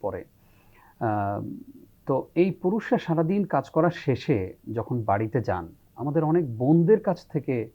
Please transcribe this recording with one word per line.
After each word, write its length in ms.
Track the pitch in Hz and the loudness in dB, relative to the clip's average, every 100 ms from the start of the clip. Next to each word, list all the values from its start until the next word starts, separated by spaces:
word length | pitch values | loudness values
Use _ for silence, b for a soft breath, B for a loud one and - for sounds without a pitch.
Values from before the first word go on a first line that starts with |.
পরে। 240 | 101 95 - _ b b b b b b | -8 -8 -12 _ b b b b b b
আহ, 460 | 113 104 101 104 107 - - - - _ - | -4 -2 -2 -4 -8 -12 -16 -20 -20 _ -2
তো 220 | 135 - | -2 -2
এই 160 | 165 185 | 0 0
পুরুষরা 480 | - 185 214 - 233 | 0 -2 -2 0 -2
সারাদিন 460 | - 160 165 202 | 0 0 2 0
কাজ 260 | 180 139 - | 0 -2 0
করার 200 | 160 165 | 2 2
শেষে 640 | - - 120 - 110 92 - - | 0 -2 -2 0 -2 -2 -10 -10
যখন 300 | 113 - 123 | -6 -4 -2
বাড়িতে 380 | 104 101 110 127 | 0 0 0 -2
যান, 340 | 104 90 85 - _ - | -2 -4 -6 -16 _ -8
আমাদের 280 | 143 160 | -2 0
অনেক 340 | 156 175 139 113 | 2 2 0 0
বোনদের 420 | 131 170 175 220 | 4 6 6 4
কাছ 260 | - 170 - | 2 -4 -6
থেকে 420 | 147 139 123 107 | -6 -2 -4 -4